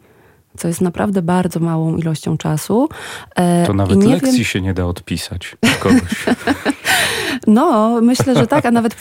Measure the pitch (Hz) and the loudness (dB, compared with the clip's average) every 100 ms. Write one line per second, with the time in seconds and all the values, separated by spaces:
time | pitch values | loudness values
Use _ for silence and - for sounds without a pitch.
0 | _ _ _ _ _ - 170 170 180 - | _ _ _ _ _ -8 -6 -2 -2 -2
1 | 214 190 165 180 180 170 165 160 160 160 | -2 0 0 2 0 -2 -2 0 -2 -2
2 | 165 156 - 160 160 156 - 208 302 - | -2 -4 -4 -4 -2 -4 -2 0 0 -4
3 | - - - - 175 175 170 196 98 - | -16 -16 -8 0 2 2 2 2 2 4
4 | - 214 269 254 214 101 95 92 87 85 | 4 4 2 2 0 -2 -2 -2 -2 -4
5 | - 87 - 90 - - 240 262 196 247 | -6 -8 -8 -12 -14 -2 -2 0 2 2
6 | - - - 247 - 277 - - - 719 | 2 -4 -4 -2 -2 -4 -4 -4 -2 0
7 | - 453 370 269 - 214 330 226 220 233 | -2 -4 -6 -2 2 4 4 2 2 2
8 | 233 254 - 247 233 285 - 233 226 - | 2 2 2 2 2 0 2 0 0 0